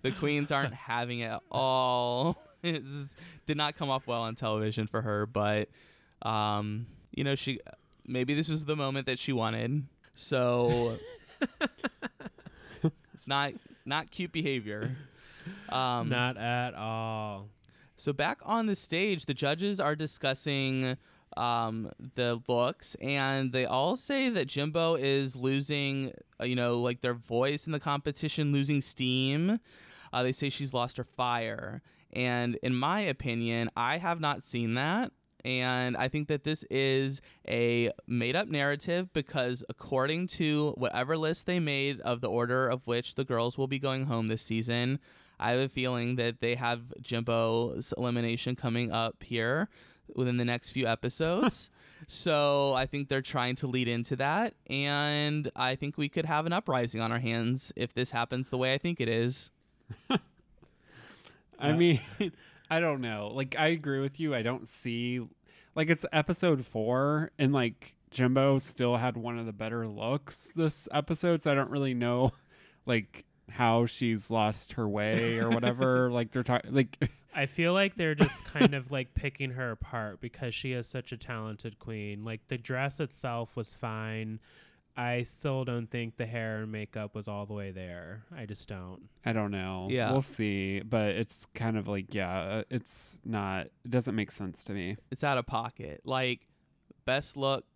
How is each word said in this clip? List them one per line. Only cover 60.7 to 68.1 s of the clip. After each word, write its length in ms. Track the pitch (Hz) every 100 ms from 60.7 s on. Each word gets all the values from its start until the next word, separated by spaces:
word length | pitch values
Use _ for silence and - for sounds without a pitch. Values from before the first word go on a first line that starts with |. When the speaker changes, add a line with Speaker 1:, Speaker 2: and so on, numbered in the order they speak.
| _ _ - - - - - _ - 143
Speaker 2:
Yeah. 80 | 160
Speaker 3:
mean, 240 | 170 139 - -
<laughs> 140 | 196 - - - -
I 100 | 160
don't 200 | 170 139
know. 280 | 120 107 104
Like, 200 | 127 135 131
I 100 | 156
agree 320 | 165 147 135
with 180 | 135 139
you. 160 | 160
I 60 | 127
don't 240 | 113 127 104
see, 540 | - 120 117 120 123 113 _ _ - -
like, 160 | - 160
it's 160 | 165 -
episode 540 | 160 147 175 180 143
four, 680 | 117 113 110 127 143 151 165 -
and, 140 | 135
like, 420 | 139 120 - - _ _